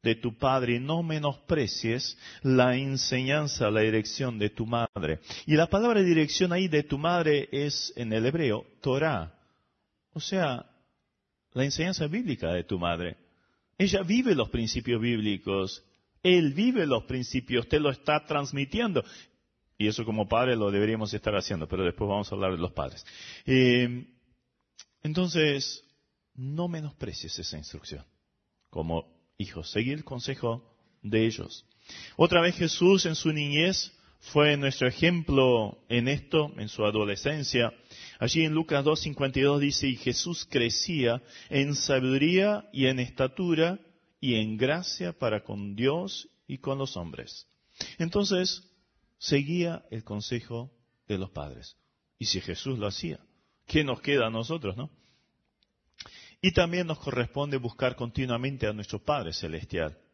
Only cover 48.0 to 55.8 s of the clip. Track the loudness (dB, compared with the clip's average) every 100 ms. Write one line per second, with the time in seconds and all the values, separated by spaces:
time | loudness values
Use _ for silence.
48 | -2 0 0 0 0 -4 -10 _ _ _
49 | _ _ 0 0 2 -2 -2 -4 -10 -12
50 | -8 -8 -6 -6 -6 -12 -12 _ _ _
51 | _ -4 -4 -8 -12 -12 -20 -20 _ _
52 | _ _ -4 -4 -4 -8 -6 -4 -4 -6
53 | -10 -10 _ _ _ _ _ 0 0 -4
54 | 0 2 2 -2 -4 -6 -6 -6 -10 _
55 | _ _ _ _ _ _ _ _